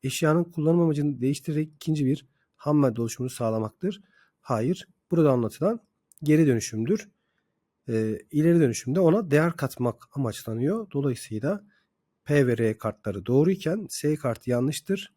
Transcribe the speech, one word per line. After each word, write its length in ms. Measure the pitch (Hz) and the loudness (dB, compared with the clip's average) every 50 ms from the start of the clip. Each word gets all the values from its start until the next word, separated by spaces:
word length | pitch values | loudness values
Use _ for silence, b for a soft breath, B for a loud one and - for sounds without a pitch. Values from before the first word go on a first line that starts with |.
| - | -6
eşyanın 400 | 135 - - - 156 151 170 175 | -6 -4 0 2 2 2 2 0
kullanım 360 | 170 - - 147 156 165 175 | -2 -4 -2 0 2 2 4
amacını 420 | 170 165 151 147 147 147 143 123 | 2 2 0 0 -2 -4 -4 -2
değiştirerek 520 | 120 131 147 - - - 156 151 156 156 _ | -2 -2 -2 -4 -6 -6 -4 -4 -4 -6 _
ikinci 300 | _ - 160 156 151 143 | _ -4 -4 -2 0 0
bir 220 | 127 135 123 - _ _ _ _ _ _ | -2 -2 -2 -6 _ _ _ _ _ _
ham 220 | _ - 143 151 151 | _ -4 0 2 4
madde 240 | 143 131 110 117 | 4 2 2 0
oluşumunu 280 | 117 113 - - 123 127 | -4 -6 -4 -6 -8 -8
sağlamaktır. 760 | - - 120 113 110 110 110 110 _ _ - 185 202 190 b b b b b b b b | -6 -4 -4 -2 -2 -2 -4 -6 _ _ -8 -8 -8 -8 b b b b b b b b
Hayır, 460 | _ - 127 110 110 139 180 - - _ _ _ _ _ | _ -4 -4 -2 0 -2 -4 -4 -8 _ _ _ _ _
burada 200 | - 165 160 151 | 2 4 4 4
anlatılan 480 | 131 123 117 107 - - 151 196 233 233 _ _ _ _ _ _ _ _ - | 4 4 0 -2 -4 -2 -2 -2 -2 -2 _ _ _ _ _ _ _ _ 0
geri 240 | 147 151 151 165 147 | 2 4 4 6 4
dönüşümdür. 640 | 123 113 101 - - 107 113 127 202 214 - - _ _ _ _ _ _ _ _ _ _ _ _ _ _ _ - | 4 2 0 -4 -6 -6 -2 -2 -2 -4 -4 -10 _ _ _ _ _ _ _ _ _ _ _ _ _ _ _ -4
Ee, 320 | 117 110 110 110 110 - - _ | -2 -2 -2 -2 -4 -6 -8 _
ileri 280 | - 147 151 165 170 170 | -2 2 4 4 6 6
dönüşümde 400 | 160 127 113 - - 123 135 180 | 4 4 2 -2 -4 -2 0 4
ona 320 | 190 160 160 214 220 165 | 4 4 4 4 2 2
değer 240 | 139 147 156 175 170 | 2 2 4 2 0
katmak 640 | - - 127 - - 123 120 110 _ - _ _ 139 | -2 -6 -6 -4 -2 -2 -2 -2 _ -14 _ _ -4
amaçlanıyor. 720 | 139 120 104 - - - 110 113 123 147 196 226 220 190 | -4 -4 -4 -6 -8 -8 -6 -2 -2 -2 -2 -2 -6 -6
Dolayısıyla 760 | - 139 139 143 123 - - - 110 107 107 143 196 208 b b b b b b b _ _ _ _ _ _ | -6 -4 -2 -2 -4 -4 -8 -10 -10 -6 -4 -4 -4 -6 b b b b b b b _ _ _ _ _ _
P 240 | - 147 147 139 123 | 0 2 4 4 4
ve 100 | 120 113 | 2 2
R 200 | 117 110 110 - | 0 0 0 -2
kartları 480 | - 110 107 _ _ 107 95 101 98 | -6 -8 -8 _ _ -8 -8 -8 -4
doğruyken 640 | - 123 135 151 175 196 190 - 156 170 220 202 - | 0 2 2 4 2 0 0 -2 -4 -4 -4 -6 -10
S 260 | - - - 147 156 | -12 -6 -2 -2 -2
kartı 340 | 151 - 127 117 - _ 127 | -2 -4 -6 -6 -6 _ -2
yanlıştır. 640 | 123 120 127 135 147 - _ - 196 190 - - _ | -2 0 0 -2 -4 -6 _ -6 -6 -6 -6 -14 _